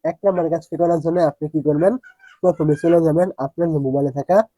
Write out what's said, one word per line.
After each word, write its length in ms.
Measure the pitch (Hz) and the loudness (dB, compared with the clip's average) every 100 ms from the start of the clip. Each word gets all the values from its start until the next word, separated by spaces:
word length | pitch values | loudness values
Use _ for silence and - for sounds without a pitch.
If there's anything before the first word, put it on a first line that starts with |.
এক 140 | 160 170 | -6 -2
নাম্বার 200 | 202 180 165 | -2 0 -2
কাজটি 220 | 165 - 160 | -4 -6 -2
করার 180 | 170 170 | 0 0
জন্য 120 | 165 175 156 | 0 0 0
আপনি 160 | - 151 | -2 -6
কি 60 | 156 143 | -2 0
করবেন? 260 | 147 185 254 - _ - _ | 2 0 0 -10 _ -20 _
প্রথমে 320 | 185 165 156 147 | -2 0 0 2
চলে 160 | 170 170 165 | 2 4 4
যাবেন 200 | 156 185 - | 2 0 -4
আপনার 220 | 139 - 170 | -8 -4 -2
যে 60 | 151 135 | 0 -2
মোবাইলে 240 | 139 139 135 | -2 -2 -4
থাকা 200 | 135 190 220 | 2 2 2